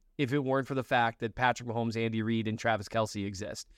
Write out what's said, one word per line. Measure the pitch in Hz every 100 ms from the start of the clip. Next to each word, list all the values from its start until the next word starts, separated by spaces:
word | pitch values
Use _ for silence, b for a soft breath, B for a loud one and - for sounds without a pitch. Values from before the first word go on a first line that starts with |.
| _ -
if | 135
it | 143
weren't | 131 135 127
for | 135
the |
fact | 120 127 117 113
that | 117 -
Patrick | 123 120 120
Mahomes, | 113 113 113
Andy | 113 113
Reid, | 110 113 110
and | 107
Travis | 120 107 101
Kelce | 113 110 107 101
exist. | 95 104 - -